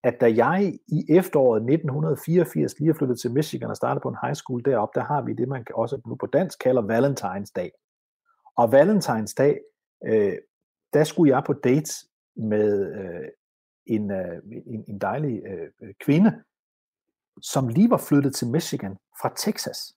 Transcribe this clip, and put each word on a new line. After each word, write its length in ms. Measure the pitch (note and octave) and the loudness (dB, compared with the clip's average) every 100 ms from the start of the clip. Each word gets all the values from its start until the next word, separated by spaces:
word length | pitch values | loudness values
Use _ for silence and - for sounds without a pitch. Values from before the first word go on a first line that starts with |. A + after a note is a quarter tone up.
at 180 | B2+ A#2 | -2 2
da 140 | A#2+ | 4
jeg 440 | A2+ A#2+ F3+ G3+ - _ | 4 2 2 0 -2 _
i 160 | D#3 - | -4 4
efteråret 560 | E3 F#3 D3+ B2+ A2 | 2 4 2 4 2
nitten 240 | A#2 D#3+ D3 | 0 0 0
hundrede 280 | C#3 D#3+ C3+ - | -2 -2 -4 0
fireogfirs 520 | F3 D#3 D#3 C#3+ - | 2 2 0 -2 0
lige 120 | D#3 | 0
er 40 | |
flyttet 260 | D#3 C3+ A#2 | 2 0 -2
til 120 | A#2+ | -2
Michigan 380 | B2+ D3+ B2+ A#2 | -2 -2 -6 -8
og 60 | G#2 | -4
startet 260 | B2+ C3+ | -2 -2
på 60 | C3 | -4
en 80 | G#2+ | -6
high 120 | B2 | -6
school 300 | D3+ - B2 | -6 -6 -4
deroppe, 360 | B2+ A#2+ A#2 - | 0 0 0 -2
der 60 | A#2 | -2
har 160 | D3 | -4
vi 100 | A#2+ | -4
det, 160 | G#2+ B2 | -4 -4
man 160 | C3+ A2+ | -6 -6
også 260 | - A#2 C3 A2+ | -4 -4 -4 -10
nu 80 | |
på 120 | B2+ - | -8 0
dansk 320 | D3 F3+ - | 0 0 -2
kalder 240 | C3 B2+ | 0 2
Valentine's 680 | G2+ A2+ C#3 C3 F#2+ F#2+ G2+ - | 2 2 2 0 -6 -8 -8 -8
Dag. 140 | F2 _ _ _ _ _ _ _ _ - | -8 _ _ _ _ _ _ _ _ 0
Og 80 | A#2 | 4
Valentine's 600 | C3+ E3+ G#3+ D3+ A2+ G#2+ - | 6 6 4 0 -4 -4 0
Dag, 220 | C#3 C#3+ - _ _ _ - | 2 0 -8 _ _ _ 0
øh, 260 | A2 G2+ - _ _ _ _ _ | 2 2 -2 _ _ _ _ _
der 120 | D3 | 0
skulle 320 | D#3 - D3+ B2+ | 2 4 4 4
jeg 60 | - | 0
på 60 | |
dates 540 | C#3+ - D#3+ D#3 - - _ _ - | 0 2 2 0 -12 -16 _ _ -8
med, 580 | A2 G#2+ G#2+ G2+ F#2+ G2+ | -2 2 2 2 -2 -6
øh, 280 | F#2 F2 - - _ _ _ _ - | -10 -10 -12 -16 _ _ _ _ -4
en, 240 | A2 G2+ | -2 -2
øh, 320 | G2 F2+ E2+ - - - | -4 -6 -10 -14 -16 -12
en, 180 | A2 - | -12 -12
en 100 | G2 | -6
dejlig, 440 | G2 B2 D3+ G#2+ - | -4 -2 -4 -6 -8
øh, 480 | F2+ D#2+ _ - - | -12 -12 _ -20 -6
kvinde, 420 | - D3+ G#3 - _ _ _ _ _ _ _ _ _ - | 0 4 4 2 _ _ _ _ _ _ _ _ _ -18
som 260 | - C3+ B2+ | -4 -2 0
lige 220 | A#2+ A#3 | 4 4
var 120 | A3 - | 4 4
flyttet 260 | C#3+ C#3 | 2 2
til 140 | - A#2+ | -2 -2
Michigan 480 | D3 - - G2 G2 _ - | -2 -2 -8 -8 -12 _ -6
fra 120 | B2 - | -6 -2
Texas. 420 | - - - - - | -4 -4 -8 -10 -16